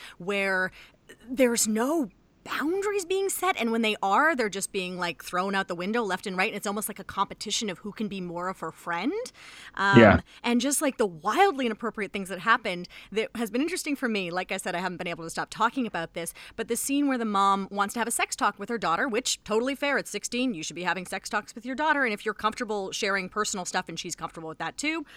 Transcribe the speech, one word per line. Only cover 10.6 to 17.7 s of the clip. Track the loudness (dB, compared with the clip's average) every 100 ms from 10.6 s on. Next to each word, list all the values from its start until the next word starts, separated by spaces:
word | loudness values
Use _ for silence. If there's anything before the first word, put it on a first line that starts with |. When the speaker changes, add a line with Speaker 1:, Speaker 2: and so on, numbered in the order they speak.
| 2 0
Speaker 1:
like, | 0 0
the | -2
wildly | 0 0 6 4 4 -2
inappropriate | -2 -6 -6 -6
things | -6 -6
that | -4
happened | 2 2 2 -4 -8 -14 -6
that | -4 -2 -4
has | -2
been | 0
interesting | 0 -2 -2 -2
for | 0
me. | 0 -2
Like | -4 -4
I | -4
said, | -2 -2
I |
haven't | -4 -4
been | -6
able | -6
to | -6
stop | -6 -6
talking | 0 0 2 -4
about | -4 -6 -6
this, | -8 -10 -16 -10
but | -4
the | -4
scene | 0 0 2
where | 2
the |
mom | 0 4 4 4 0